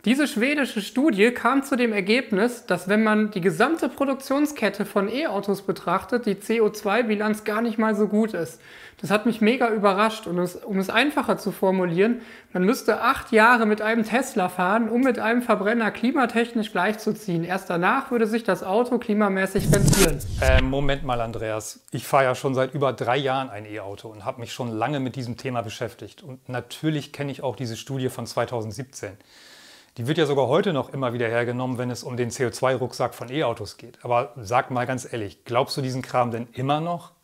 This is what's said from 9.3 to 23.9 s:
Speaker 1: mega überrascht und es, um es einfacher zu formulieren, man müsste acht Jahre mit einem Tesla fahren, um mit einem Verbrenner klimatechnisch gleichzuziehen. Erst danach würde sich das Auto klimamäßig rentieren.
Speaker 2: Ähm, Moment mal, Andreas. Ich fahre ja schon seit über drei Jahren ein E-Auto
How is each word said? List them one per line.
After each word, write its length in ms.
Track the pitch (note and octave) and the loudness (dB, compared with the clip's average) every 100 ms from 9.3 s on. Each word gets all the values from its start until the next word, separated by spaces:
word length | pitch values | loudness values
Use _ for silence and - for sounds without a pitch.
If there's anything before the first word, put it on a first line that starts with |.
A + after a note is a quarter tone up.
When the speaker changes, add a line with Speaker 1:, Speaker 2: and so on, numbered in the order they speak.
| A3 | 2
Speaker 1:
mega 300 | G#3+ B3+ A#3 | 2 4 2
überrascht 580 | G#3+ G3+ F#3+ A3 A3 - | 4 2 4 2 0 -4
und 100 | F3 | -2
es, 180 | F3 - | -2 -4
um 200 | - F#3+ | -4 -2
es 120 | F#3+ | 0
einfacher 480 | G#3+ C#4+ C#4+ A#3 F#3+ | 2 2 0 0 -2
zu 140 | G3+ | -2
formulieren, 680 | F3 F#3+ F#3+ F3+ E3+ G#3+ A#3+ - - - | 0 2 2 2 4 4 2 -6 -20 -6
man 120 | F3+ | 0
müsste 380 | F#3 C4 - G#3+ | 2 2 0 0
acht 300 | A#3 C4+ - | 0 0 2
Jahre 340 | A3 A3 B3 A3 | 6 8 6 4
mit 160 | G#3+ | 2
einem 220 | G#3+ A#3 | 2 0
Tesla 460 | G#3+ A#3 C4 G#3 F3+ | 2 0 0 0 0
fahren, 400 | - F3+ A3 A3+ | 0 2 2 2
um 120 | A#3+ | 2
mit 180 | C4 A3 | 2 2
einem 220 | G#3+ A#3+ | 0 0
Verbrenner 480 | A#3+ G3+ G3 A#3 G#3+ | 2 2 2 2 0
klimatechnisch 840 | G3+ A#3 D#4 A#3+ A#3 A#3 A3+ G#3 | 0 0 2 2 2 0 -2 -2
gleichzuziehen. 720 | F#3 F#3+ G#3+ G#3+ - - E3+ E3+ | 0 0 0 -4 -4 -2 -2 -2
Erst 240 | F#3 - | -4 -2
danach 420 | E3+ F#3 B3+ - | 0 2 0 0
würde 160 | A#3+ A3 | 0 2
sich 160 | A3+ | 0
das 180 | A3+ F3 | 0 -2
Auto 360 | - G#3 B3 A#3+ | 0 0 2 0
klimamäßig 760 | - G#3 G#3 F#3+ F#3+ G3+ - | 0 2 2 2 0 0 4
rentieren. 460 | G3+ - F#3+ F3 D3 - - | 6 6 6 4 2 -4 0
Speaker 2:
Ähm, 280 | C3 C3 C3 | 6 6 4
Moment 360 | C#3 C#3+ C#3+ C#3 | 2 2 2 -2
mal, 160 | A#2+ | -2
Andreas. 640 | A2+ A2+ A2 A2 - - _ | -2 -4 -4 -6 -8 -16 _
Ich 140 | B2+ - | -8 2
fahre 200 | C#3+ C3+ | 4 4
ja 100 | B2 | 0
schon 200 | C#3 C3 | -2 0
seit 180 | C3 | -2
über 180 | D3+ C#3 | 0 -2
drei 240 | A#2 A#2 C3 | -2 -2 0
Jahren 340 | C3 C3 C3 | 0 -2 -4
ein 160 | G#2 G#2+ | -10 -12
E-Auto 440 | G#2+ G2 | -10 -10